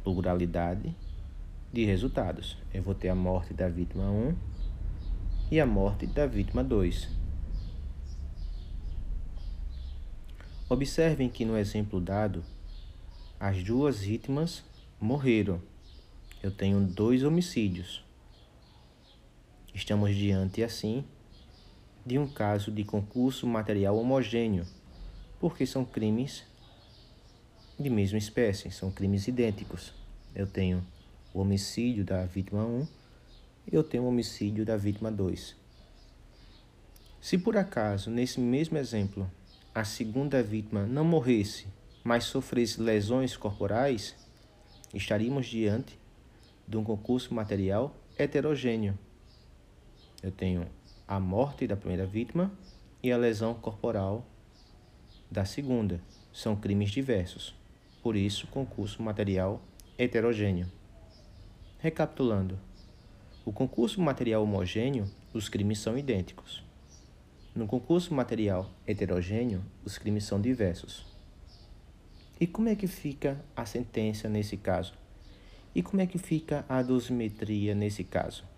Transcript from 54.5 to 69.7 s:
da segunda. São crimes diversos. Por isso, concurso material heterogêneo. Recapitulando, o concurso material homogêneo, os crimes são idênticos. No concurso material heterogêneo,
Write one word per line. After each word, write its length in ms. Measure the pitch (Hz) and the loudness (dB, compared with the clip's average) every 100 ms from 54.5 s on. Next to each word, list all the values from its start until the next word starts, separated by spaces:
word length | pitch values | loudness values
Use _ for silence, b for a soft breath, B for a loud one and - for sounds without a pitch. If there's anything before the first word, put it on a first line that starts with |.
| - - - - - - - - | -20 -20 -20 -20 -20 -20 -20 -8
da 160 | 98 95 | -2 -2
segunda. 560 | - 139 127 104 87 - - - | -2 0 2 2 -2 -8 -20 -20
São 220 | - 113 104 | -6 -2 0
crimes 340 | 98 101 104 | 2 2 2
diversos. 640 | 117 135 107 90 - - - - - - - | 0 2 0 0 -8 -14 -16 -20 -20 -20 -6
Por 120 | 120 107 | 0 2
isso, 320 | 98 101 - | 2 -2 -6
concurso 540 | 135 131 - 101 - | -6 -6 -4 -6 -4
material 600 | 110 104 101 92 92 117 - - - - | -6 -2 0 2 0 -2 -10 -20 -20 -2
heterogêneo. 720 | 123 120 113 110 104 90 90 - - - - - - - - - - - | 0 4 2 2 2 0 -2 -8 -20 -20 -20 -20 -20 -20 -20 -20 -20 -4
Recapitulando, 800 | 165 160 151 - 131 104 92 95 - - - - - - - - | -4 0 -2 2 2 4 0 -4 -10 -20 -20 -20 -20 -20 -20 -10
o 80 | - | -8
concurso 480 | 107 262 - 226 202 | 0 0 2 0 4
material 440 | 165 131 120 110 | 2 2 2 4
homogêneo, 640 | 107 98 90 110 123 139 101 - - | 4 2 0 0 0 0 -2 -6 -8
os 160 | 113 104 | -6 -2
crimes 300 | 113 101 107 | 0 0 0
são 180 | - 120 | -2 -2
idênticos. 640 | 143 101 90 - - - - - - - - - - - - | 0 0 0 -8 -16 -16 -16 -20 -20 -20 -20 -20 -20 -20 -12
No 140 | - 110 | -6 -2
concurso 460 | 127 - 170 175 | -2 4 2 4
material 580 | 143 120 110 107 92 98 - - | 0 0 2 2 2 -2 -8 -6
heterogêneo, 720 | 104 92 90 90 107 123 95 95 | -2 0 0 0 0 0 -2 -6